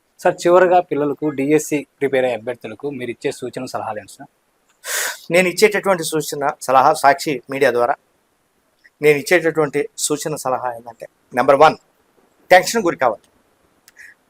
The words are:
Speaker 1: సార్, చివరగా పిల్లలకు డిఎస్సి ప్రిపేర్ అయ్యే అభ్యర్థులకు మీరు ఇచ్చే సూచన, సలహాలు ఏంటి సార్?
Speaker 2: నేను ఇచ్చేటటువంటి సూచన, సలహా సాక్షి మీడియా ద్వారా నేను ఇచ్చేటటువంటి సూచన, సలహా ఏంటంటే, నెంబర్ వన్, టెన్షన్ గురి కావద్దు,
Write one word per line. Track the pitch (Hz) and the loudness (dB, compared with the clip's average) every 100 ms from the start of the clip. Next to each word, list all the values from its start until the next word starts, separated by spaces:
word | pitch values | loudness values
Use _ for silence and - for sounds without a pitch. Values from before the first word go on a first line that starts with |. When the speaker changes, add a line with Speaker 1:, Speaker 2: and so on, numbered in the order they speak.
| _ - | _ -4
Speaker 1:
సార్, | 180 160 | -2 0
చివరగా | 170 180 180 180 | 4 4 6 2
పిల్లలకు | 175 143 147 131 151 | 0 -2 -4 -4 -4
డిఎస్సి | 135 139 151 - 147 131 - | -2 0 0 0 -6 -6 -6
ప్రిపేర్ | 139 131 127 | -2 0 0
అయ్యే | 110 | -4
అభ్యర్థులకు | 117 120 113 107 143 | -8 -12 -12 -12 -10
మీరు | 135 120 | -8 -10
ఇచ్చే | 113 160 | -8 -8
సూచన, | - 123 127 127 | -8 -10 -10 -10
సలహాలు | 113 110 107 | -8 -8 -10
ఏంటి | 98 | -14
సార్? | - 143 _ _ _ _ _ - - - - - | -20 -20 _ _ _ _ _ -10 -8 -8 -10 -2
Speaker 2:
నేను | 170 180 | 0 0
ఇచ్చేటటువంటి | 170 208 196 196 180 | 2 0 2 -2 -2
సూచన, | 160 156 151 147 139 - | -2 -6 -6 -6 -6 -4
సలహా | - 131 139 | 0 4 4
సాక్షి | 151 139 139 165 127 - | 4 2 2 -2 -6 -6
మీడియా | 135 135 | 0 0
ద్వారా | 120 120 - _ _ _ _ _ _ _ _ _ - | 2 0 -4 _ _ _ _ _ _ _ _ _ 0
నేను | 147 143 | 2 2
ఇచ్చేటటువంటి | 127 180 160 156 147 143 147 - | 2 0 2 0 -2 -2 -6 -6
సూచన, | - 147 160 143 | -6 -4 -6 -6
సలహా | 131 123 123 117 | -4 -4 -6 -10
ఏంటంటే, | 120 - - _ _ | -14 -18 -20 _ _
నెంబర్ | 127 131 139 | 0 4 6
వన్, | 151 - _ _ _ _ _ _ - | 6 4 _ _ _ _ _ _ 4
టెన్షన్ | 180 - 233 | 4 4 -2
గురి | 170 135 | -2 0
కావద్దు, | 123 104 _ _ _ _ _ _ _ - - _ | -2 -2 _ _ _ _ _ _ _ -20 -20 _